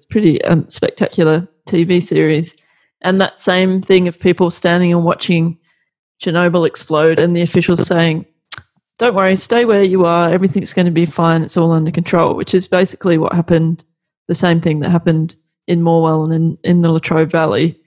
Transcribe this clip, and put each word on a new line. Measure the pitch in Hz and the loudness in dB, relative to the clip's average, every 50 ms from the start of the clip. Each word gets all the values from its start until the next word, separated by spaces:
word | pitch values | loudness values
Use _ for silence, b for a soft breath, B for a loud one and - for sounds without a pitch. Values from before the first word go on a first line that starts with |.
| _ _ | _ _
pretty, | - 214 214 165 143 - - | -4 2 2 2 2 2 0
um, | - 175 165 170 - | 0 0 0 0 -4
spectacular | - - - - - - 202 - - - 170 156 156 165 180 - _ _ _ | -4 -4 -4 -4 -2 -2 -4 -4 0 0 2 2 2 0 -2 -8 _ _ _
T | - 208 170 170 | -4 -2 -2 0
V | 175 180 180 | 2 0 -2
series. | 175 - 175 151 160 156 156 147 165 - - _ _ _ _ _ _ _ _ _ | 0 0 0 0 2 2 0 0 -2 -6 -12 _ _ _ _ _ _ _ _ _
And | - 180 185 190 | -4 -2 0 0
that | 190 - - - | 0 -2 -4 -6
same | - 190 180 185 185 185 185 190 | -4 -2 0 2 0 0 0 -2
thing | 185 - 190 185 180 | 0 2 2 2 2
of | 175 165 - | 0 -4 -2
people | - 185 175 - 185 170 | -2 -2 0 2 0 -2
standing | - - - 175 170 180 180 175 | -2 -2 0 0 2 2 2 2
and | 175 175 165 | 2 2 0
watching | 165 - - - - 175 165 165 165 165 - _ _ _ _ _ _ _ _ _ _ _ _ | 0 -2 -2 -2 -2 0 0 0 -2 -4 -8 _ _ _ _ _ _ _ _ _ _ _ _
Chernobyl | - 185 160 175 180 175 170 180 160 | -6 -4 -2 0 0 2 2 2 0
explode | 147 - - - - 156 151 156 160 160 156 | 0 -2 -6 -6 -2 0 2 2 2 2 2
and | 160 175 175 | 0 0 0
the | 170 | 0
officials | 175 165 - 175 165 - 175 165 170 | -2 0 0 0 0 0 0 -2 -2
saying, | - 180 170 165 165 156 165 - - _ _ _ _ - - - _ _ _ _ _ _ _ | -2 0 0 0 0 -2 -4 -8 -12 _ _ _ _ -18 -18 -18 _ _ _ _ _ _ _
"Don't | 226 240 196 | -2 0 0
worry, | 196 190 190 190 | 2 2 2 0
stay | 185 - - 233 240 240 | 0 -2 -2 0 0 2
where | 226 214 202 | 2 2 2
you | 196 190 185 190 175 | 2 2 2 2 2
are, | 170 170 170 170 170 | 2 2 2 2 2
everything's | 170 185 190 190 - 202 - - - | 0 0 0 0 -2 -2 -6 -4 -2
gonna | 190 180 175 | 0 0 0
be | 165 165 170 | 2 0 -2
fine, | 160 - - 170 165 165 165 | -2 -2 0 0 2 2 0
it's | 156 - - | -2 -2 -2
all | 180 165 165 | 0 0 2
under | 165 160 156 160 | 2 0 0 -2
control," | - 170 170 - - 170 165 - - | -2 -4 -4 0 0 0 2 0 0
which | - 196 - - | -4 -4 -2 -2
is | 185 180 - | -2 0 0
basically | 190 180 190 185 - - - 185 170 | 0 0 0 -2 -4 -6 -2 0 0
what | 160 160 - | 0 0 -2
happened, | - 175 165 - 175 165 160 160 170 - _ _ _ _ _ _ _ _ _ - | -2 -2 0 0 0 0 0 -2 -4 -6 _ _ _ _ _ _ _ _ _ -8
the | 175 | -4
same | - - 175 165 170 | -2 0 0 0 0
thing | 165 170 151 151 | 0 -2 -2 -2
that | 147 175 | -2 0
happened | 175 170 165 180 160 160 160 165 - _ _ _ _ _ _ | 0 0 0 0 0 0 -2 -4 -8 _ _ _ _ _ _
in | - 175 170 | -2 -2 0
Morwell | 170 165 165 165 160 160 160 156 156 | 2 2 2 2 2 2 0 0 -2
and | 160 165 | -2 -2
in, | 160 165 165 - - | 0 -2 -2 -4 -4
in | - - 175 175 | -2 0 2 2
the | 170 165 | 2 2
Latrobe | 160 160 - - 165 160 160 160 | 0 0 -2 -2 0 0 0 0
Valley. | - 165 160 - 101 117 147 170 - - b | 0 -2 0 0 0 0 -2 -2 -4 -8 b